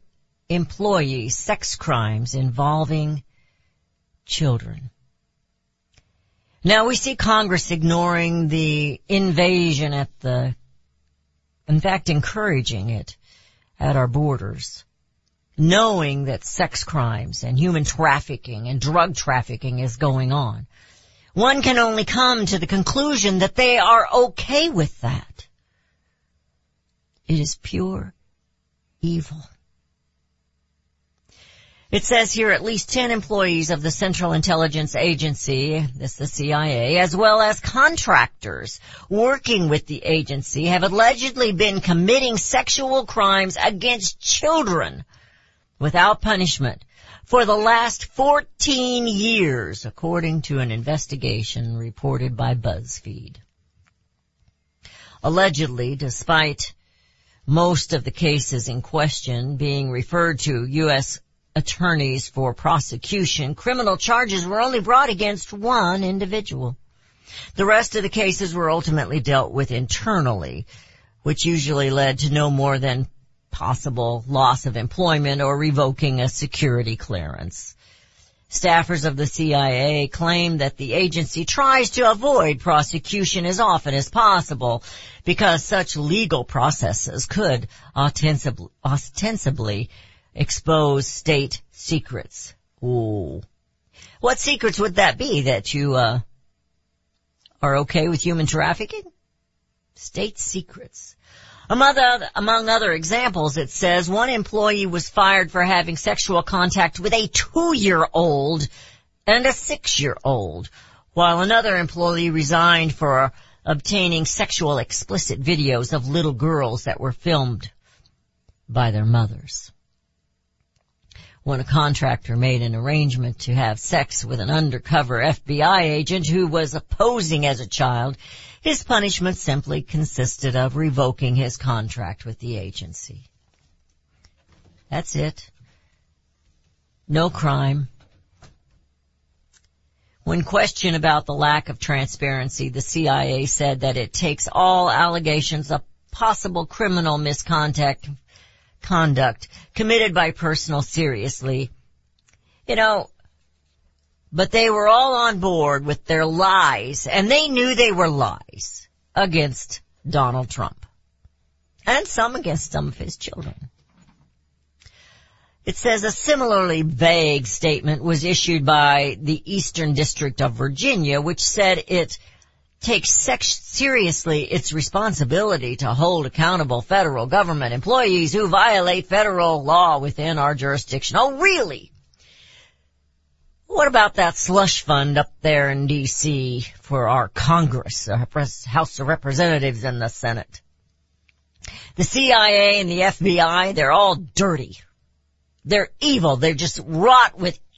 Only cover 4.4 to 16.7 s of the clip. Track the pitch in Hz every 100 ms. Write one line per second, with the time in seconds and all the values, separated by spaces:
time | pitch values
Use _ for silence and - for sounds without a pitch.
4.4 | 151 117 - - 131 - _ _ _ _
5.4 | _ _ _ _ _ _ _ _ _ _
6.4 | _ _ 170 220 226 247 269 269 220 220
7.4 | 208 180 - 170 165 170 175 170 170 170
8.4 | 160 160 156 151 147 131 - 196 190 160
9.4 | 180 180 170 143 151 143 139 - 131 127
10.4 | 127 123 - _ _ _ _ _ _ _
11.4 | _ _ - 151 190 190 - 139 - 220
12.4 | 208 139 117 110 110 110 - - _ _
13.4 | _ _ _ - 139 135 123 131 151 131
14.4 | 98 104 - - - _ _ _ _ _
15.4 | _ - 156 196 226 190 147 139 135 123
16.4 | - - 175